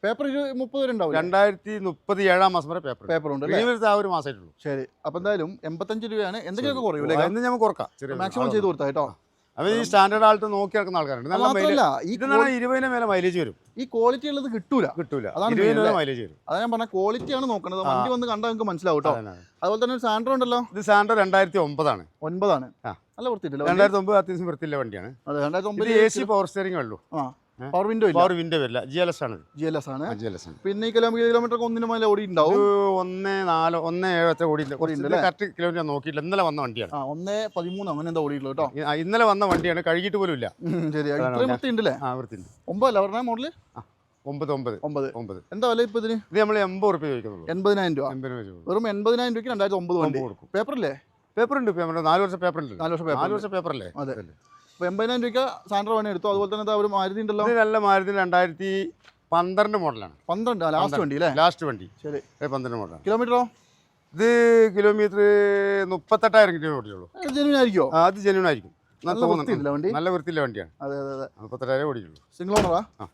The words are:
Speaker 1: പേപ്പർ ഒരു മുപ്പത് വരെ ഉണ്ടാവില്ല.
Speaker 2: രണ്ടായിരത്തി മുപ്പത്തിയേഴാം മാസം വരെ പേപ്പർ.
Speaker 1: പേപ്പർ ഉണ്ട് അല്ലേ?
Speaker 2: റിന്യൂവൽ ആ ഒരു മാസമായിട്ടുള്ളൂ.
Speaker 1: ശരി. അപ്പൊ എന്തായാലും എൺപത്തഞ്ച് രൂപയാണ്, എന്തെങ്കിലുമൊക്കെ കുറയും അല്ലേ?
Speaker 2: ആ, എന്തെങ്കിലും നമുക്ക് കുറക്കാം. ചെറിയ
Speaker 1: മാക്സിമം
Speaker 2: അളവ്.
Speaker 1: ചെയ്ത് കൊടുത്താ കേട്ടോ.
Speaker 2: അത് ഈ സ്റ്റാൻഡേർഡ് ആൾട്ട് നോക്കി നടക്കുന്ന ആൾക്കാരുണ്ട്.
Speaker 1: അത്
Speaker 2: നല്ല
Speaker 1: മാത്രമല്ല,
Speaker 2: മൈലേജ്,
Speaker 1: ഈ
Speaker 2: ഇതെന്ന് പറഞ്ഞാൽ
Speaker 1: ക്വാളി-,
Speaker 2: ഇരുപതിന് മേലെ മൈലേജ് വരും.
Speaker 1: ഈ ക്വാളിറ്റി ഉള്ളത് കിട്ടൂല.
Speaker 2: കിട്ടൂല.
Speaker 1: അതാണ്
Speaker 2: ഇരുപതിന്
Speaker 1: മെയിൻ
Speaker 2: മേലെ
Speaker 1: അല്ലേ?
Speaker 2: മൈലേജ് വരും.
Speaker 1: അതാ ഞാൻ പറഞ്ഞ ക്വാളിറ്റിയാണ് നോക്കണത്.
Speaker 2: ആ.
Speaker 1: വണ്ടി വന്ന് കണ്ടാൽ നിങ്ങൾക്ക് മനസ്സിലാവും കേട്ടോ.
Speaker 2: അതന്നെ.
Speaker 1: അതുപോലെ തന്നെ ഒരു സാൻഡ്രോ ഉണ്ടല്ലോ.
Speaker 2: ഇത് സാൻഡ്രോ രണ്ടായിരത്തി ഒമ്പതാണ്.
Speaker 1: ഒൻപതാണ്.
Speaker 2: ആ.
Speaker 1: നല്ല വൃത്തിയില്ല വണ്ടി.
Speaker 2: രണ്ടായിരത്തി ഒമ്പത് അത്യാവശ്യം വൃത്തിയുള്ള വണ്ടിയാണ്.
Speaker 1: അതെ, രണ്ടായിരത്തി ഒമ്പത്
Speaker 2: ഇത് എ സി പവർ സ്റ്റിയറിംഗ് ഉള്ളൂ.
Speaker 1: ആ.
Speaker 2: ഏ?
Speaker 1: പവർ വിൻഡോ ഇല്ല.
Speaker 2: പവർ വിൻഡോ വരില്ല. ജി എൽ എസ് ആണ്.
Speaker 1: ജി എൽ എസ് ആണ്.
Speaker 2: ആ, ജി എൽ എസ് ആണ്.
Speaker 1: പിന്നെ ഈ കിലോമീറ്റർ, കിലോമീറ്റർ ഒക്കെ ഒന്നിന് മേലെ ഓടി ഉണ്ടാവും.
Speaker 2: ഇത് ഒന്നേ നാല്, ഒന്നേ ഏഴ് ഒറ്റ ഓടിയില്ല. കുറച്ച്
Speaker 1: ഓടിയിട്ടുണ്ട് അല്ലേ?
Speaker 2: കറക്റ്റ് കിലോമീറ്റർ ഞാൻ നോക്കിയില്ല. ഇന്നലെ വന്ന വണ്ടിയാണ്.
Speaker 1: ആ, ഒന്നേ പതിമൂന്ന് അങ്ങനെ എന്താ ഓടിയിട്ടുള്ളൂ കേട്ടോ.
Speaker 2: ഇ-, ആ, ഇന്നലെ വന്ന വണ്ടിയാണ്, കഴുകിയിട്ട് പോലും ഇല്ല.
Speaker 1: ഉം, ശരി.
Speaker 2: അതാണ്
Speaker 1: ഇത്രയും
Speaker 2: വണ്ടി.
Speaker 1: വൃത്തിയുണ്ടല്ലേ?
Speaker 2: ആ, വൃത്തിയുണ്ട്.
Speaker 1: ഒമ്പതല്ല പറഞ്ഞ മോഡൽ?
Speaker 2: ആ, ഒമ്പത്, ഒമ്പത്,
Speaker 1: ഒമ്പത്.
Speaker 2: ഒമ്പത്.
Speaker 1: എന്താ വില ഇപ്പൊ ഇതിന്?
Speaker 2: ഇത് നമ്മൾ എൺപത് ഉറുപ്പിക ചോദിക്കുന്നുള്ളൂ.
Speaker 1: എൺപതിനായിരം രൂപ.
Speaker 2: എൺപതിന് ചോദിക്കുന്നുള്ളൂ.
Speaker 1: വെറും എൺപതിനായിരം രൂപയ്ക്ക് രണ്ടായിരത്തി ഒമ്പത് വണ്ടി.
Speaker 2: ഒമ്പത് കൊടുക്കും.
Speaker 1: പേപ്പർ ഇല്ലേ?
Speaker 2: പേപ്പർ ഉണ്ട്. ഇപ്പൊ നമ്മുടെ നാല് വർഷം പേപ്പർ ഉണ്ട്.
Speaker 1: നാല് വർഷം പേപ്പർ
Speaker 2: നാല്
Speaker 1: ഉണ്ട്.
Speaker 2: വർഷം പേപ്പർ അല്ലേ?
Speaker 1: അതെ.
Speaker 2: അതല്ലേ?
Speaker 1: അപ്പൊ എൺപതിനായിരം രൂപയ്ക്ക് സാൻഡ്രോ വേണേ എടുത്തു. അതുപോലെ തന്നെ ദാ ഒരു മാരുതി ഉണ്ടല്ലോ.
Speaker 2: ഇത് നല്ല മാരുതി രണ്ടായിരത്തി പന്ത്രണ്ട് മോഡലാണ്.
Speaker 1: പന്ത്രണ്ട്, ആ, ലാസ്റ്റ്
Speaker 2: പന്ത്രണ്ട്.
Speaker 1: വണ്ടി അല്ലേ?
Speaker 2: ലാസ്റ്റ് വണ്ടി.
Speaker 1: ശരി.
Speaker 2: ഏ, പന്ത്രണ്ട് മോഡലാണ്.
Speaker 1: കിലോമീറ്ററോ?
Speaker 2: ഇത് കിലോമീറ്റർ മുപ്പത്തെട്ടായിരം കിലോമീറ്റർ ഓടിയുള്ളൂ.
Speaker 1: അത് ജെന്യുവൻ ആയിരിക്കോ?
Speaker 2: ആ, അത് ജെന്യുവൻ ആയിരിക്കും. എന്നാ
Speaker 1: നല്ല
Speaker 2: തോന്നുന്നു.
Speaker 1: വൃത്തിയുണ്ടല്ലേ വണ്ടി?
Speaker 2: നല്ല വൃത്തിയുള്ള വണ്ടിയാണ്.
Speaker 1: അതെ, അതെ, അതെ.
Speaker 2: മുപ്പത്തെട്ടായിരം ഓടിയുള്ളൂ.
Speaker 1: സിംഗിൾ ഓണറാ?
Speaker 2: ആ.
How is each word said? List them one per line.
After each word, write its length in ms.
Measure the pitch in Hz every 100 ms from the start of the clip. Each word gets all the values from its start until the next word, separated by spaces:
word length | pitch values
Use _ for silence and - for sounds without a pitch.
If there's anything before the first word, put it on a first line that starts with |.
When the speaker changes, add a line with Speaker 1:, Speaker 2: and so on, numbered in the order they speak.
Speaker 1:
പേപ്പർ 220 | 202 226 285
ഒരു 260 | 269 285
മുപ്പത് 300 | 254 254 277
വരെ 100 | 262
ഉണ്ടാവില്ല. 260 | 233 170 156
Speaker 2:
രണ്ടായിരത്തി 600 | 170 190 202 196 202 214
മുപ്പത്തിയേഴാം 720 | 190 156 - 196 190 180 190
മാസം 160 | 180 147
വരെ 120 | 170
പേപ്പർ. 260 | 139 120 -
Speaker 1:
പേപ്പർ 260 | 165 151
ഉണ്ട് 120 | 139 151
അല്ലേ? 120 | 190
Speaker 2:
റിന്യൂവൽ 280 | 240 233 214
ആ 60 |
ഒരു 160 | 208 196
മാസമായിട്ടുള്ളൂ. 460 | 170 139 110 87 _
Speaker 1:
ശരി. 200 | 151 139 131 _ 156
അപ്പൊ 140 | 160
എന്തായാലും 380 | 190 208 160 196
എൺപത്തഞ്ച് 420 | 156 160 190 220 220
രൂപയാണ്, 300 | 214 196 214
എന്തെങ്കിലുമൊക്കെ 500 | 180 196 285 262 226
കുറയും 160 | 151
അല്ലേ? 140 | 147 156
Speaker 2:
ആ, 40 |
എന്തെങ്കിലും 240 | 160 214
നമുക്ക് 200 | 247 247
കുറക്കാം. 240 | 214 - - _
ചെറിയ 140 | 139
Speaker 1:
മാക്സിമം 280 | 135 190 247
Speaker 2:
അളവ്. 120 | 247
Speaker 1:
ചെയ്ത് 100 | 214
കൊടുത്താ 200 | 196 147
കേട്ടോ. 320 | 143 139 135 98 _ _ _ -
Speaker 2:
അത് 220 | 170 226
ഈ 20 |
സ്റ്റാൻഡേർഡ് 420 | 226 202 196 214
ആൾട്ട് 280 | 220 214 214
നോക്കി 240 | 202 202 214
നടക്കുന്ന 220 | 190 180
ആൾക്കാരുണ്ട്. 300 | 147 127 131
Speaker 1:
അത് 60 |
Speaker 2:
നല്ല 120 | 185 247
Speaker 1:
മാത്രമല്ല, 360 | 285 302 294
Speaker 2:
മൈലേജ്, 280 | 175 135 170
Speaker 1:
ഈ 40 |
Speaker 2:
ഇതെന്ന് 120 | 226 269
പറഞ്ഞാൽ 120 | 277
Speaker 1:
ക്വാളി-, 180 | 277 247
Speaker 2:
ഇരുപതിന് 320 | 247 262 262
മേലെ 180 | 247 226
മൈലേജ് 320 | 190 180 175
വരും. 140 | 139 - _ -
Speaker 1:
ഈ 60 |
ക്വാളിറ്റി 440 | 254 233 233 254 294
ഉള്ളത് 260 | 285 269
കിട്ടൂല. 320 | 226 - 269 175
Speaker 2:
കിട്ടൂല. 400 | 160 160 139 104
Speaker 1:
അതാണ് 260 | - 208
Speaker 2:
ഇരുപതിന് 100 | 226
Speaker 1:
മെയിൻ 140 | 208 220
Speaker 2:
മേലെ 40 |
Speaker 1:
അല്ലേ? 160 | 220 196
Speaker 2:
മൈലേജ് 260 | 147 127
വരും. 140 | 101 - -
Speaker 1:
അതാ 120 | 165
ഞാൻ 100 | 233
പറഞ്ഞ 140 | 226
ക്വാളിറ്റിയാണ് 680 | 226 190 196 233 - 269 262
നോക്കണത്. 300 | 214 180 185
Speaker 2:
ആ. 180 | 190 254
Speaker 1:
വണ്ടി 140 | 247
വന്ന് 140 | 247 240
കണ്ടാൽ 220 | 214 233
നിങ്ങൾക്ക് 200 | 226 214
മനസ്സിലാവും 260 | 170 180 151
കേട്ടോ. 160 | 147
Speaker 2:
അതന്നെ. 220 | 127 107 87 90 _
Speaker 1:
അതുപോലെ 220 | 175 220
തന്നെ 100 | 247
ഒരു 80 | 254
സാൻഡ്രോ 320 | 233 214 233
ഉണ്ടല്ലോ. 320 | 269 254 240 240
Speaker 2:
ഇത് 80 | 190
സാൻഡ്രോ 360 | 208 208 208 220
രണ്ടായിരത്തി 420 | 190 190 190 190
ഒമ്പതാണ്. 480 | 151 143 151 107 82 _
Speaker 1:
ഒൻപതാണ്. 500 | 156 175 202 151 127 _
Speaker 2:
ആ. 60 | 120
Speaker 1:
നല്ല 380 | 95 _ - 247
വൃത്തിയില്ല 280 | 214 170 139
വണ്ടി. 140 | 147
Speaker 2:
രണ്ടായിരത്തി 280 | 180 202 196
ഒമ്പത് 180 | 190 208
അത്യാവശ്യം 300 | 190 180 175
വൃത്തിയുള്ള 300 | 147 156 143
വണ്ടിയാണ്. 380 | 120 101 101 131 -
Speaker 1:
അതെ, 100 | 147
രണ്ടായിരത്തി 260 | 143 175 202
ഒമ്പത് 200 | 208 214
Speaker 2:
ഇത് 100 | 220
എ 100 | 220
സി 140 | 208
പവർ 240 | 202 208 185
സ്റ്റിയറിംഗ് 300 | 196 190 180
ഉള്ളൂ. 260 | 120 107 _
Speaker 1:
ആ. 180 | 160 131 - _ _
Speaker 2:
ഏ? 80 | 127
Speaker 1:
പവർ 160 | 175 202
വിൻഡോ 200 | 226 214
ഇല്ല. 120 | 165
Speaker 2:
പവർ 140 | 185
വിൻഡോ 260 | 180 165 160
വരില്ല. 260 | 127 123
ജി 140 | 123 151
എൽ 100 | 175
എസ് 160 | -
ആണ്. 140 | 127 98 _ 139
Speaker 1:
ജി 80 |
എൽ 120 | 160 156
എസ് 120 | 151
ആണ്. 160 | 135 170
Speaker 2:
ആ, 60 |
ജി 140 | 104 110
എൽ 80 |
എസ് 140 | 87 165
ആണ്. 60 | -
Speaker 1:
പിന്നെ 240 | 190 202 226
ഈ 20 |
കിലോമീറ്റർ, 380 | 226 233 226 233
കിലോമീറ്റർ 260 | 233 233
ഒക്കെ 100 | 233
ഒന്നിന് 220 | 233 226 233
മേലെ 200 | 226 220
ഓടി 200 | 208 208
ഉണ്ടാവും. 280 | 170 156
Speaker 2:
ഇത് 60 | 202 202 202 202 190
ഒന്നേ 440 | 185 185 196 196
നാല്, 320 | 190 165 165 170
ഒന്നേ 320 | 165 175 185
ഏഴ് 200 | 175 170
ഒറ്റ 120 | 160
ഓടിയില്ല. 320 | 170 151 143
കുറച്ച് 80 | 143
Speaker 1:
ഓടിയിട്ടുണ്ട് 340 | 160 151 - 180
അല്ലേ? 140 | 185
Speaker 2:
കറക്റ്റ് 260 | - 208 170
കിലോമീറ്റർ 180 | 175 170
ഞാൻ 100 | 156
നോക്കിയില്ല. 340 | 143 139 151
ഇന്നലെ 220 | 156 196
വന്ന 200 | 170 147
വണ്ടിയാണ്. 320 | 131 113 98
Speaker 1:
ആ, 80 | 147
ഒന്നേ 460 | 135 151 185 208 214 -
പതിമൂന്ന് 360 | 170 190 196
അങ്ങനെ 160 | 147 165
എന്താ 120 | 165
ഓടിയിട്ടുള്ളൂ 440 | 147 143 135 135
കേട്ടോ. 160 | 147 135
Speaker 2:
ഇ-, 40 |
ആ, 100 | 151
ഇന്നലെ 300 | 151 165 226
വന്ന 200 | 226 196
വണ്ടിയാണ്, 380 | 202 170 170 170 170
കഴുകിയിട്ട് 300 | 170 196 202
പോലും 160 | 190
ഇല്ല. 200 | 143 110 _
Speaker 1:
ഉം, 300 | 165 175 160
ശരി. 180 | 151 147
Speaker 2:
അതാണ് 120 | 143
Speaker 1:
ഇത്രയും 160 | 127 123
Speaker 2:
വണ്ടി. 140 | 254
Speaker 1:
വൃത്തിയുണ്ടല്ലേ? 440 | 247 269 226 202 127
Speaker 2:
ആ, 100 | 135
വൃത്തിയുണ്ട്. 360 | 127 120 101 92 _ -
Speaker 1:
ഒമ്പതല്ല 320 | 185 262 208
പറഞ്ഞ 200 | 196 214
മോഡൽ? 320 | 247 226 285 - _ -
Speaker 2:
ആ, 60 | - _ _ _ 139
ഒമ്പത്, 260 | 143 139
ഒമ്പത്, 260 | 139 123 104
Speaker 1:
ഒമ്പത്. 300 | 151 147 135
Speaker 2:
ഒമ്പത്. 280 | 113 110 92 _
Speaker 1:
എന്താ 160 | 196 247
വില 140 | 226
ഇപ്പൊ 180 | 240 220
ഇതിന്? 120 | 220 226 -
Speaker 2:
ഇത് 80 | 170
നമ്മൾ 180 | 214 214
എൺപത് 300 | 196 185 208
ഉറുപ്പിക 220 | 175 151
ചോദിക്കുന്നുള്ളൂ. 380 | 127 107 98 80
Speaker 1:
എൺപതിനായിരം 460 | 170 190 202 180 143
രൂപ. 140 | 135
Speaker 2:
എൺപതിന് 240 | 131 131
ചോദിക്കുന്നുള്ളൂ. 360 | 127 98 87 82
Speaker 1:
വെറും 180 | 190 226
എൺപതിനായിരം 460 | 202 208 240 247
രൂപയ്ക്ക് 160 | 226 233
രണ്ടായിരത്തി 280 | 226 196 190
ഒമ്പത് 180 | 175 180
വണ്ടി. 100 | 156
Speaker 2:
ഒമ്പത് 160 | 135
കൊടുക്കും. 260 | 127 98 -
Speaker 1:
പേപ്പർ 200 | 190 226
ഇല്ലേ? 260 | 277 160 139 _ _ _ -
Speaker 2:
പേപ്പർ 220 | 240 285
ഉണ്ട്. 120 | 233
ഇപ്പൊ 120 | 175
നമ്മുടെ 180 | 165 165
നാല് 220 | 156 175
വർഷം 160 | 196 175
പേപ്പർ 220 | 180 165
ഉണ്ട്. 200 | 143 104
Speaker 1:
നാല് 120 | 160
വർഷം 120 | 165
പേപ്പർ 180 | 165 139
Speaker 2:
നാല് 100 | 170
Speaker 1:
ഉണ്ട്. 100 | 208
Speaker 2:
വർഷം 120 | 202
പേപ്പർ 160 | 190 170
അല്ലേ? 220 | 139 90 101
Speaker 1:
അതെ. 160 | 139
Speaker 2:
അതല്ലേ? 220 | 110 87 - _ - _
Speaker 1:
അപ്പൊ 180 | _ 175
എൺപതിനായിരം 320 | 196 226 247
രൂപയ്ക്ക് 460 | 240 233 262 - -
സാൻഡ്രോ 260 | 202 208 220
വേണേ 140 | 214
എടുത്തു. 180 | 180 208
അതുപോലെ 220 | 202 202
തന്നെ 120 | 214
ദാ 100 | 214
ഒരു 120 | 214 208
മാരുതി 340 | 202 190 202
ഉണ്ടല്ലോ. 280 | 214 208 214
Speaker 2:
ഇത് 100 | 233
നല്ല 200 | 214 220
മാരുതി 340 | 202 196 190
രണ്ടായിരത്തി 800 | 202 185 180 180 160 190 196 254 - - _ _
പന്ത്രണ്ട് 460 | 165 180 190 208 214
മോഡലാണ്. 340 | 165 113 92 73 -
Speaker 1:
പന്ത്രണ്ട്, 360 | 180 226 226
ആ, 60 | 165
ലാസ്റ്റ് 140 | 160
Speaker 2:
പന്ത്രണ്ട്. 300 | 170 143 156
Speaker 1:
വണ്ടി 20 | 143
അല്ലേ? 260 | 170 139
Speaker 2:
ലാസ്റ്റ് 240 | 165 - 151
വണ്ടി. 240 | 110 92 _
Speaker 1:
ശരി. 180 | 151 147 - _
Speaker 2:
ഏ, 40 | 143
പന്ത്രണ്ട് 320 | 135 127 117
മോഡലാണ്. 260 | 95 82 190
Speaker 1:
കിലോമീറ്ററോ? 340 | 220 240 247 240 _ _ _ _ _ _
Speaker 2:
ഇത് 140 | 151 226 233 233 233 220 190
കിലോമീറ്റർ 440 | 208 214 208 202 202 208 202 202 196 196 185
മുപ്പത്തെട്ടായിരം 680 | 185 _ 214 226 220 202
കിലോമീറ്റർ 240 | 170 156 143
ഓടിയുള്ളൂ. 320 | 104 98 87
Speaker 1:
അത് 140 | - 349
ജെന്യുവൻ 280 | 269 294 277
ആയിരിക്കോ? 340 | 247 190 165
Speaker 2:
ആ, 120 | 160 175
അത് 80 |
ജെന്യുവൻ 320 | 196 196 190 185
ആയിരിക്കും. 240 | 131 -
എന്നാ 420 | _ _ _ 165
Speaker 1:
നല്ല 80 | 180
Speaker 2:
തോന്നുന്നു. 220 | 170 175
Speaker 1:
വൃത്തിയുണ്ടല്ലേ 300 | 147 185 143
വണ്ടി? 180 | 143 180
Speaker 2:
നല്ല 200 | 151 175
വൃത്തിയുള്ള 300 | 180 151 156
വണ്ടിയാണ്. 300 | 135 104 82 _
Speaker 1:
അതെ, 180 | 139 139
അതെ, 120 | 139
അതെ. 160 | 135 135 _
Speaker 2:
മുപ്പത്തെട്ടായിരം 500 | 107 123 127 135 151
ഓടിയുള്ളൂ. 320 | 123 87 78 _ _
Speaker 1:
സിംഗിൾ 140 | 185
ഓണറാ? 300 | 208 190 170 214 _
Speaker 2:
ആ. 60 | 104